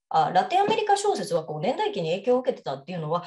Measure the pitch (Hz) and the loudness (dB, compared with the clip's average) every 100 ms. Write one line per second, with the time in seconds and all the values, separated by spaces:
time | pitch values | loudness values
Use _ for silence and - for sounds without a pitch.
0 | _ 160 151 180 - 359 403 466 427 403 | _ 0 2 2 2 2 2 2 2 2
1 | 415 285 170 165 151 151 185 302 220 - | 2 -2 -2 -2 -2 -4 -2 0 -2 -2
2 | 160 185 247 247 254 - - 135 - 180 | -2 -2 2 2 0 -4 -6 -8 -8 -8
3 | 156 170 | -2 -4